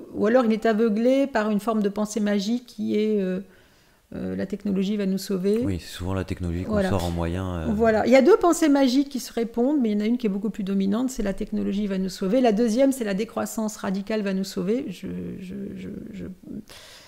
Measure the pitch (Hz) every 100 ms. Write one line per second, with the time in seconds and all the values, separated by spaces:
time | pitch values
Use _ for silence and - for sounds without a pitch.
0 | - - 208 247 226 220 226 214 233 208
1 | 240 269 277 247 214 208 233 220 202 202
2 | 208 233 208 208 196 240 - - 214 214
3 | 214 214 185 185 196 - _ _ _ _
4 | - 190 185 185 196 208 208 190 196 214
5 | 196 190 - 196 185 220 254 90 - -
6 | 87 95 90 90 87 82 92 208 190 98
7 | 85 85 85 175 - 87 78 208 226 214
8 | 233 262 262 427 349 320 320 277 269 254
9 | 277 240 - - 233 233 247 302 226 208
10 | 214 247 220 196 220 - 190 196 196 214
11 | 254 - 208 190 214 208 202 196 208 190
12 | 190 - 190 247 247 202 240 220 277 262
13 | 214 190 220 220 214 - 214 - 202 190
14 | 190 220 202 190 190 - 180 240 262 175
15 | 180 175 175 180 185 202 196 190 185 208
16 | - 196 175 185 - 208 - - - -